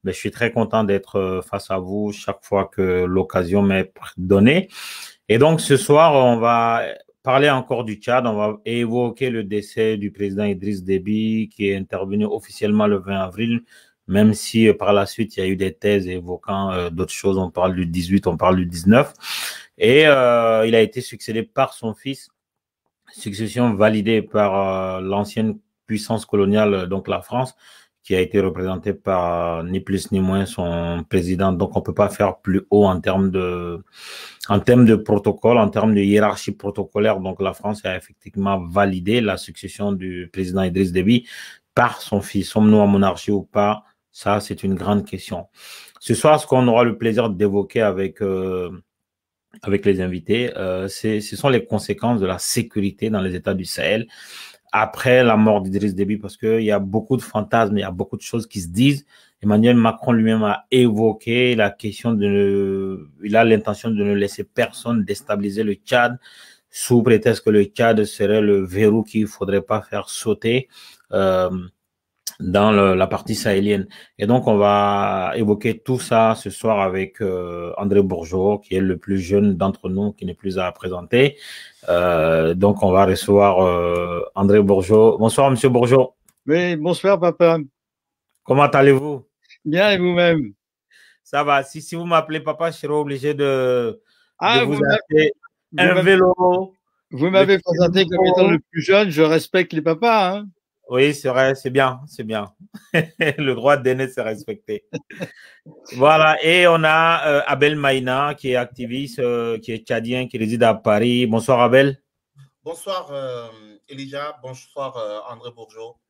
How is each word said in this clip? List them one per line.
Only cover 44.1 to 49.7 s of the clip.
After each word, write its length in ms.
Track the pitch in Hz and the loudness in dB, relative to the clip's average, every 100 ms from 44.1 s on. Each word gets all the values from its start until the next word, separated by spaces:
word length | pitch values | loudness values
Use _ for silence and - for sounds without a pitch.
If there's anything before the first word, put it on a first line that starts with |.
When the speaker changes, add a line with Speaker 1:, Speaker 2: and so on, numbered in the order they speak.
Speaker 1:
Ça, 300 | - 101 104 | -8 -2 -2
c'est 240 | - 104 | -4 -8
une 100 | 98 | -6
grande 320 | 95 95 104 101 | -4 -2 -2 -2
question. 400 | 95 - 90 - _ - - - _ | -12 -10 -14 -14 _ -20 -20 -20 _
Ce 120 | - | -4
soir, 280 | 113 151 151 | 0 4 2
ce 60 | - | 2
qu'on 200 | 131 123 | 2 4
aura 160 | 117 | 4
le 160 | 120 107 | 2 0
plaisir 320 | 113 110 113 | -2 0 -2
d'évoquer 520 | 92 104 101 95 120 | 0 0 0 -2 -2
avec, 380 | 107 92 95 - | 0 -2 -6 -6
euh, 480 | 98 95 92 92 90 87 _ _ _ _ _ _ _ - | -4 -4 -4 -6 -8 -12 _ _ _ _ _ _ _ -14
avec 220 | - | -4